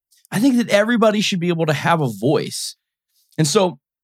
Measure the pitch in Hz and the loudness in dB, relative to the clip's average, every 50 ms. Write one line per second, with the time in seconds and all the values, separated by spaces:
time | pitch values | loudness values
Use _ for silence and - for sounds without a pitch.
0 | _ _ _ _ _ _ - 180 220 277 247 240 233 175 196 202 214 220 240 226 | _ _ _ _ _ _ -4 0 2 2 2 2 2 2 2 2 2 2 2 2
1 | 220 220 202 214 190 - 202 180 165 175 170 165 165 156 151 143 - 165 170 165 | 2 2 2 2 0 -2 -2 -2 -2 -2 -2 0 0 -2 -2 -2 0 0 0 0
2 | 151 127 110 95 104 131 156 107 73 - - - - - - _ _ _ _ _ | 0 -2 -4 -2 -2 0 0 0 -2 -4 -8 -10 -10 -12 -14 _ _ _ _ _
3 | _ _ _ _ _ _ _ - 160 147 - 214 190 180 147 - _ _ _ _ | _ _ _ _ _ _ _ -2 -2 0 2 2 2 0 -2 -6 _ _ _ _